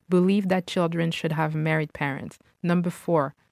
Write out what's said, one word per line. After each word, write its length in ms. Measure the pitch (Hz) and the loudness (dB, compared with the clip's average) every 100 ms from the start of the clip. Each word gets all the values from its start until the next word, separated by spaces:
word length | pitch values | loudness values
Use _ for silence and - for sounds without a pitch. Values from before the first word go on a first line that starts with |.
| - | 0
believe 380 | 180 185 202 190 | 2 4 2 2
that 160 | 185 180 | 0 0
children 460 | 185 170 170 165 | -2 0 0 -2
should 200 | - 160 | -2 -2
have 200 | 160 156 | 0 0
married 400 | 156 156 156 156 | 0 0 0 -2
parents. 460 | - 143 135 - - _ _ | -4 -6 -6 -10 -16 _ _
Number 260 | 175 175 175 | 0 0 0
four, 460 | - - 165 139 - _ | -4 0 0 0 -4 _